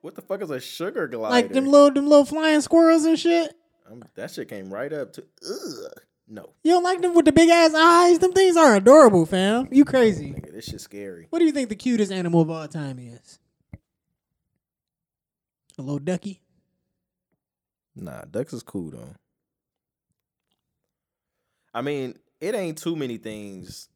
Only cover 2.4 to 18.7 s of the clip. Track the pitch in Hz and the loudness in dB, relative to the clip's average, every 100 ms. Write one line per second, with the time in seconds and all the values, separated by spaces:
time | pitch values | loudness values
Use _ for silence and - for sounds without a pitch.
2.4 | 311 302 - 330 330 330 311 320 339 339 | 0 0 2 4 4 4 2 0 0 0
3.4 | 311 _ _ _ _ 117 - - 110 - | -2 _ _ _ _ -20 -20 -16 -14 -12
4.4 | 110 104 95 98 139 151 127 - - _ | -14 -14 -12 -10 -10 -10 -12 -16 -20 _
5.4 | - 214 - 120 95 - _ _ _ 107 | -14 -14 -14 -16 -18 -20 _ _ _ -20
6.4 | - _ 302 349 349 370 349 339 302 285 | -20 _ 0 0 0 -2 0 2 4 4
7.4 | 330 339 320 311 330 339 349 339 370 370 | 6 6 4 4 4 6 4 4 2 2
8.4 | 381 339 302 208 196 302 254 185 160 185 | 2 4 4 6 6 8 8 6 0 0
9.4 | 196 226 262 262 285 262 226 170 143 139 | 0 -2 0 2 4 4 2 0 -10 -14
10.4 | - 90 - - - 101 98 87 82 330 | -16 -20 -16 -18 -18 -16 -16 -16 -10 -2
11.4 | 330 285 240 208 254 233 196 190 175 170 | 0 0 -8 -8 -4 -2 -2 -4 -2 0
12.4 | 160 160 151 160 143 127 120 117 _ _ | 0 -6 -12 -12 -12 -12 -18 -20 _ _
13.4 | _ _ _ - _ _ _ _ _ _ | _ _ _ -20 _ _ _ _ _ _
14.4 | _ _ _ _ _ _ _ _ _ _ | _ _ _ _ _ _ _ _ _ _
15.4 | _ _ _ - 135 143 147 180 208 185 | _ _ _ -18 -12 -10 -8 -8 -10 -18
16.4 | _ _ _ _ _ _ _ _ _ _ | _ _ _ _ _ _ _ _ _ _
17.4 | _ _ _ _ _ - 87 60 - 98 | _ _ _ _ _ -20 -18 -18 -12 -10
18.4 | 139 123 - | -10 -14 -14